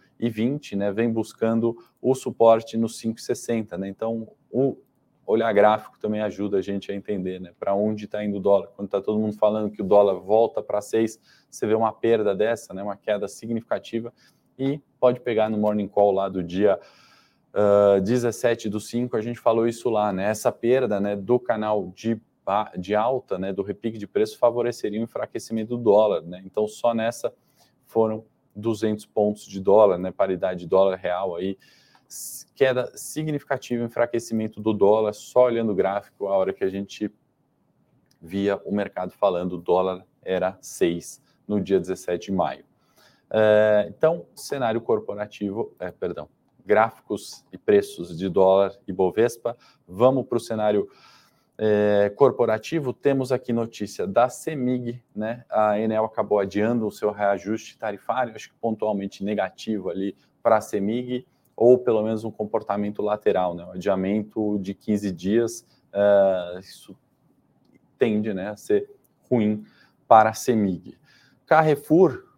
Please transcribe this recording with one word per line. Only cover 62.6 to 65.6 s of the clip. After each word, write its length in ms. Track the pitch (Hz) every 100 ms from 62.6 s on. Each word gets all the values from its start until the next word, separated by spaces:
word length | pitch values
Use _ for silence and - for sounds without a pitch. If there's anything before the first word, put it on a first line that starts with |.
| - 104 104 104
lateral, 540 | 104 104 107 95 90
né? 100 | 87
O 60 | 87
adiamento 880 | 90 98 95 95 104 107 - 107 104
de 160 | 95
quinze 360 | 98 - 104 101
dias, 560 | 85 92 110 117 117